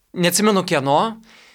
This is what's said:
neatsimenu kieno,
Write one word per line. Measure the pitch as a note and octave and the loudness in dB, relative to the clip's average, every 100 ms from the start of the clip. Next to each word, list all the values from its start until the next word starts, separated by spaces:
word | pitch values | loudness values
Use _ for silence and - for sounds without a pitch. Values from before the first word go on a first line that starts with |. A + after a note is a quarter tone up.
| _ | _
neatsimenu | - F3 F3 G#3+ G3 | -2 0 2 2 0
kieno, | F3 D#3 C3+ D3 A3 A3 - - - | 0 -2 0 0 0 -6 -18 -20 -20